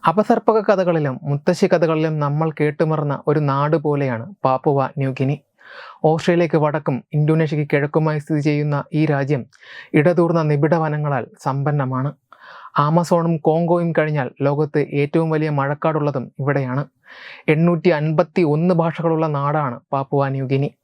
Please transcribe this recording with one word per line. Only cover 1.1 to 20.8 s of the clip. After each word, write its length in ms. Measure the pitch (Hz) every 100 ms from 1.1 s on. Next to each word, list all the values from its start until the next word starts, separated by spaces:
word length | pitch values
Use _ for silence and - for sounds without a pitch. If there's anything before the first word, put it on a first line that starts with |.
| 127 147
മുത്തശ്ശി 400 | 143 - 180 190
കഥകളിലും 440 | 180 156 160 160 156
നമ്മൾ 240 | 143 147 160 156
കേട്ടുമറന്ന 580 | 151 151 160 156 147 139 -
ഒരു 140 | 151 147
നാട് 280 | 139 147 165
പോലെയാണ് 420 | 151 143 139 117 135 202
പാപ്പുവ 440 | 135 131 - 139 135 -
ന്യൂഗിനി. 400 | 135 127 131 147 _ _ - - - - 160
ഓസ്ട്രേലിയക്ക് 500 | 160 - 170 170 165
വടക്കും 320 | 151 147 147 135 - 151
ഇന്തോനേഷ്യക്ക് 480 | 147 160 160 151 147
കിഴക്കുമായി 500 | 147 147 160 156 151
സ്ഥിതി 180 | 147 156 147
ചെയ്യുന്ന 320 | 147 147 143 -
ഈ 100 | 156 156
രാജ്യം 320 | 139 139 143 - _ - - - -
ഇടതൂർന്ന 420 | 151 175 170 170 156
നിബിഡ 240 | 147 151 170
വനങ്ങളാൽ 480 | 156 151 147 139 113 - -
സമ്പന്നമാണ്. 680 | 135 139 147 131 127 135 147 _ - - - - - 147
ആമസോണും 500 | 165 170 175 165 165 165
കോങ്കോയും 460 | 156 170 175 170 160
കഴിഞ്ഞാൽ 300 | 156 151 - - 139
ലോകത്ത് 360 | 143 151 151 143 143
ഏറ്റവും 280 | 147 165 165 156
വലിയ 160 | 156 147
മഴക്കാടുള്ളതും 680 | 139 147 165 156 147 139 120 _
ഇവിടെയാണ്. 420 | 139 143 127 127 147 _ _ - - - - 151
എണ്ണൂറ്റി 380 | 170 170 175 156
അൻപത്തി 460 | 151 156 175 - 170 147
ഒന്ന് 200 | 175 175
ഭാഷകളുള്ള 480 | 165 156 170 160 160 143
നാടാണ് 420 | 143 151 143 120 _
പാപ്പുവ 360 | 139 135 143 139 135
ന്യൂഗിനി. 360 | 135 135 139 _